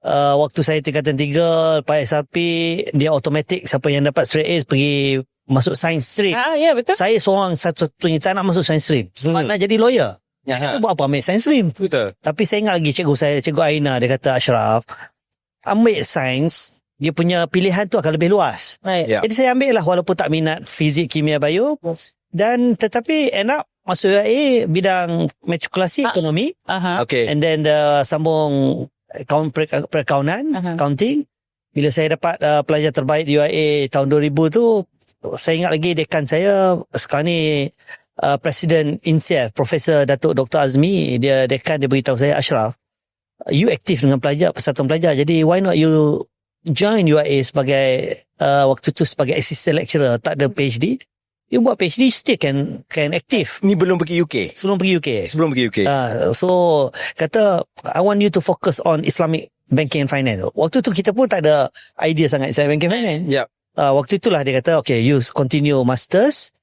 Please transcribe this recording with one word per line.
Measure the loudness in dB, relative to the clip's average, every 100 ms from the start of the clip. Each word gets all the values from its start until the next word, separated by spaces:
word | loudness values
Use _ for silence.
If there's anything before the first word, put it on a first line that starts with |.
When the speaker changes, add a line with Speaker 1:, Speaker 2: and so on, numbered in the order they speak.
Speaker 1:
Uh, | 0 0 2
waktu | 2 0 0 -2
saya | -2
tingkatan | -2 -2 -2
tiga, | -2 0 0 2 2 2 0
lepas | 0 -2
S | 0
R | -2 -2
P, | -4 -2 -2 -2 -4 -2
dia | 0 0
automatik | 0 0 -4 -2 -4 -2
siapa | -2 0
yang | 0
dapat | 0 0 0
straight | -2 0
A | -2 0
pergi | 0 0 0 0 -2 -6 _ -2
masuk | 0 0 0
science | -2 -2 -2 0
stream. | 0
Speaker 2:
Ah, | 0 -2 0
ya, | 2
betul. | 0 0 0
Speaker 1:
Saya | 2 2
seorang | 2 0 0
satu-satunya | -2 -2 -2 -4 _ -2 0
tak | -2
nak | -2 0
masuk | 0 0
science | 0
stream. | 0 -2 -2
Sebab | -4 -2 -2 -2
Speaker 3:
Hmm. |
Speaker 1:
nak | -2
jadi | 0 2
lawyer. | 4 2 -2 -6 _ _
Speaker 3:
Ya. | -6 -4 -4
Speaker 1:
Itu | -2
buat | -2 0
apa | 0
ambil | 0
science | 0 0 2
stream? | 2 0
Speaker 3:
Betul. | -2 -2 -2 -2 -4
Speaker 1:
Tapi | -6 -2
saya | -2 0 0
ingat | 0
lagi | 0
cikgu | 0 0
saya, | 0 0 0
Cikgu | -2 0
Aina, | 0 0 0 0
dia | 0
kata, | 0 0 0
"Ashraf, | 0 0 2 0 -2 -20 -20 _ _ _ _ _
ambil | -2 2 2 2
sains, | -2 -2 -2 0 0 0 -2 -8 _ _
dia | -4
punya | 0 0 0 0
pilihan | 0 0 0 0
tu |
akan | 0 0 0
lebih | 2
luas." | 2 0 -2 -6 -6
Speaker 2:
Right. | -4 -2 0
Speaker 3:
Ya. | 0
Speaker 1:
Jadi | 0 0
saya | 2
ambil | 2 2
lah | 2 2
walaupun | 0 0 -2
tak | 0
minat | 0 0 -2 -4
fizik, | -2 0 0 -2
kimia, | -2 0 0
bio. | 0 0 0 -2 -6 -8 -12 _ _
Dan | -2 0 2 0
tetapi | 0 0 -2 -2 0 0
end | 0 -2
up | -2 -6 _ -4
masuk | 0 2
U | 2
I | 2
A | 2 2 2 2
bidang | 0 2 0 0 -2 -4 -4 -6
matrikulasi | -6 -4 -2 -2 0
Speaker 2:
Ah. | 0
Speaker 1:
ekonomi. | 0 0 -2 -2 -6 -6
Speaker 2:
Aha. | -4 -2 -2 -2
Speaker 3:
Okey. | 0 0
Speaker 1:
And | 0
then, | 0 2 2
uh, | 2 4 2
sambung | 0 0 0 0 0 0 0 -2 -8 _ _
account, | -16 -2 -2 0
per-, | -4 -2 -4 -2
perakaunan, | -4 0 0 0 -2 -4 -4
Speaker 2:
Aha. | -4
Speaker 1:
accounting. | -2 -2 0 0 -2 -6 _ _ _ _ -2
Bila | 0
saya | 0 -2 0
dapat, | -2 -2
uh, | 0 0
pelajar | 0 0 0 -2
terbaik | 0 -2 0
di | 0
U |
I | 2
A | 0 0 0 0
tahun | -2 2
dua | 2
ribu | 2 2 2
tu, | 2 2 0 -2 _ -20 _ -10 -4
saya | -2
ingat | 0 0 0
lagi | 0
dekan | -2 -2 -2
saya, | 0 0 2 2 2 0 -4 -6
sekarang | -2 -2 0
ni, | 0 0 -2 -4 _ -20 -20 _ -4
uh, | -2 0
Presiden | -2 -2 0 2 0 -4
insiaf, | 0 0 2 0 -2
Profesor | -2 -2 0 2 2
Datuk | 2 0 0
Doktor | 0 0 0
Azmi, | 2 2 2 0 0 0
dia | 2 2
dekan, | 2 -2 -2 -2
dia | 0
beritahu | 0 0 0
saya, | 0 0
"Ashraf, | 0 0 -2 -6 _ _ _ _ _ _ -2
you | 0 2
aktif | 0 -2 0
dengan | 2 2
pelajar, | 0 0 0
persatuan | 0 -2 0 -2
pelajar. | 0 2
Jadi | 2 2 2
why | 2 2
not | 2 2
you | 4 4 2 0 -6 _ _ _
join | -4 0 2 2 4
U | 4
I | 2 0
A |
sebagai, | 0 -2 0 2 2 0 -4 -10 _ _
uh, | 2 4 2
waktu | 2 -2 0
tu |
sebagai | -2 0 -2 0
assistant | -2 -2 -2 -2
lecturer, | 0 0 2 0
tak | -2 -2
ada | -2
P | 0 -4
H | -2
D. | -2 -4 -10 _ _ _ _
You | 0
buat | 0 0
P | -2
H | 2
D, | 2
you | 2
still | -2 -2
can, | 0 -2 -4 -8 -8
can | -4 -2
aktif." | -4 _ -2 -2 -2
Speaker 3:
Ni | 0 2
belum | 2 0
pergi | 0 0
U | 0
K? | -2 -6 -6
Speaker 1:
Sebelum | -4
pergi | 0 0 0
U |
K. | 0 -4 -4
Speaker 3:
Sebelum | -2 0
pergi | 0 0
U |
K. | 0 0
Speaker 1:
Ah, | 0 -2 -2 -2
so, | 0 0 2 2 2 0 -4 -10
kata, | -6 -2 2 2 0 -4 -12 -6
"I | 0
want | 2 2
you | 2
to | 2
focus | -2 -2 -2 -2
on | 0 0 0
Islamic | -2 -2 -2 -6 _ _
banking | 0 0 -2 -2
and |
finance." | 0 -2 -2 -4 -2
Waktu | 0 2
tu | 0
kita | 0 0
pun | 2 2
tak | 4 4
ada | 4 2 -4 -18 -4
idea | -2 2 2
sangat | 0 0
Islamic | 0 0 0
banking | 0
and | 0
finance. | -2 -4 -2
Speaker 3:
Yep. | -2 -4 _ _
Speaker 1:
Ah, | -2 2
waktu | 2 0 0
itulah | 0 0
dia | 0 0
kata, | 2 0
"Okay, | 0 0
you | 2 2 0 -2
continue | 0 0 2 2
masters | 2 0 0 2 2 0 -4 _